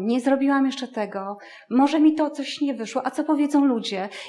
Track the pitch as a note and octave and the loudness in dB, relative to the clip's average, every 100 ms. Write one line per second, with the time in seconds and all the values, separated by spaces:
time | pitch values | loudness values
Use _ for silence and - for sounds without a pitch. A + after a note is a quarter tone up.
0 | G3+ B3 B3 C4+ C#4 C#4 C4+ - B3 A3+ | -2 0 2 2 2 2 0 -2 -8 -6
1 | G3+ G3 G3 G#3 - - - B3 C#4+ D#4 | -6 -6 -8 -12 -16 -20 -2 2 4 4
2 | D#4 D#4 D4 D4 C4+ - C#4 A3+ G#3+ B3+ | 4 4 0 -4 -8 -4 -4 -4 -6 -4
3 | C4 C#4+ D4+ D4 D4 D4 C#4 A#3 - G3 | -4 -2 0 0 2 4 4 2 -2 -6
4 | G3+ - | -8 -10